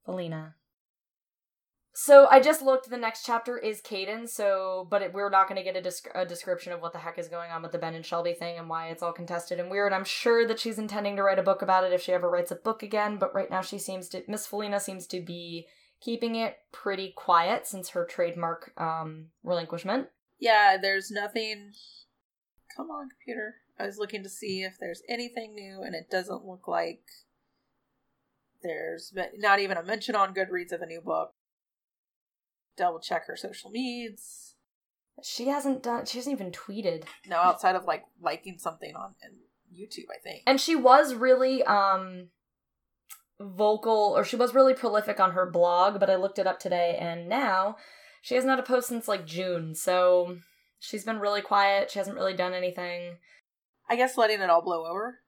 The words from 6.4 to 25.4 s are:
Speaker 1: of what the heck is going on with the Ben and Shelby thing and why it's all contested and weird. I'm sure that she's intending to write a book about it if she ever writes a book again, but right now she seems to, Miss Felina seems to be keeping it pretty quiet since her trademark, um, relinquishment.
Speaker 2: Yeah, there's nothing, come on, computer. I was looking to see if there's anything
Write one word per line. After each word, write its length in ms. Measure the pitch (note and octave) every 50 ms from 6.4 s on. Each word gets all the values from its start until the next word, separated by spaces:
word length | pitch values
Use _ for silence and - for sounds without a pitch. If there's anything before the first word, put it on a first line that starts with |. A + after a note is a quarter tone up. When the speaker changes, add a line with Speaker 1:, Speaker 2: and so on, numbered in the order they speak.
| - - F3+ F3 - F3 F3
Speaker 1:
of 80 | E3+
what 100 | E3 E3
the 80 | E3 E3+
heck 180 | D#3+ E3+ E3+ -
is 120 | E3+ E3
going 220 | E3+ E3+ E3+ E3+
on 100 | E3+ E3
with 100 | E3 E3
the 60 | D#3+ E3+
Ben 160 | E3+ E3 E3
and 120 | E3 E3
Shelby 280 | - - E3+ E3+ F3 E3+
thing 240 | E3+ F3 E3+ E3+ E3+
and 100 | E3 E3
why 200 | D#3+ D#3+ E3 E3
it's 120 | E3 D#3+
all 120 | - E3+ E3
contested 460 | - F3 E3+ F3 E3+ E3+ - F3+ F3
and 120 | F3 F3
weird. 220 | F#3 G3+ G3+ G3+ F#3+
I'm 100 | F#3+ G3
sure 420 | - - - - A#3+ A#3 A#3 A#3
that 140 | A3+ A3 A3
she's 180 | - A#3 A3 G3+
intending 380 | G#3+ G#3 G#3 G#3 G3+ G3+ G3+
to 80 | G3 G3
write 160 | G3 F#3+ F#3+
a 40 | F#3
book 180 | G3 F#3+ F#3+
about 240 | - F#3+ F#3 F#3 F#3
it 80 | F#3 F3+
if 80 | F3+
she 100 | F3+ -
ever 180 | F3+ F3+ F3 F3
writes 220 | E3+ F3 F3 F3
a 40 | F#3
book 280 | - _ A3 A3 A3+ -
again, 340 | G3+ G#3 G#3+ G#3 G#3 G#3 G3+
but 160 | G3 F#3+ -
right 160 | G3 F#3+ -
now 120 | - F#3
she 180 | F#3 - - G3+
seems 300 | - - F#3+ F#3 F3+ F3+
to, 140 | - F#3+ - -
Miss 180 | G3+ G#3+ -
Felina 340 | - - G3+ G#3+ G#3 G3+ G3+
seems 280 | G3+ - F#3+ F#3+ F3 -
to 140 | - F#3
be 460 | F3 E3 F3 F3 E3+ E3+ E3+ E3 E3 _ _ _ _ _ _ _
keeping 340 | - - A#3 A#3 - A#3 A3+
it 220 | A3+ A3+ A3 - - _ _ -
pretty 400 | - - G#3 G3 F#3+ F#3+ F#3 -
quiet 500 | - - - F3+ E3+ E3+ F3+ A3 - -
since 240 | - - F#3+ F3+ -
her 160 | - F3+ E3+
trademark, 680 | E3+ - - F3+ E3+ E3+ E3+ E3+ E3 E3 E3 - - _
um, 520 | - E3 D#3+ D#3+ D#3+ D#3+ D#3+ D#3 D#3 D#3 D#3+ _ _ _
relinquishment. 640 | F3+ F3+ E3+ E3 D#3+ - B3+ - F#3+ G#3 C4 C#4 - _ _ _ _ _ _
Speaker 2:
Yeah, 380 | - - A3 G#3+ G#3 G3+ F#3+ F#3+
there's 300 | - G3 G3 G3 - -
nothing, 600 | A3 G3+ G3+ G#3 - A#3 A3 A3 G#3+ G#3 G3+ G3+ G3+ - - - - - - _ _ _ _ _ _ _ _ _ _ _ _ _ -
come 160 | - C#4 E4
on, 180 | D#4 D4 D4 C4
computer. 460 | - _ _ - A#3+ - G#3+ G#3+ E4 _ _ _ _ _
I 60 | G#3
was 120 | G3+ G3+ G#3
looking 260 | G#3 G3+ G#3+ G#3 F#3+
to 60 | G3
see 340 | - - - G#3 F#3+ F#3+ F#3+
if 140 | F#3+ F#3 _
there's 220 | - - E3+ - - -
anything 480 | A#3+ A#3 A#3+ A#3+ A#3+ A#3+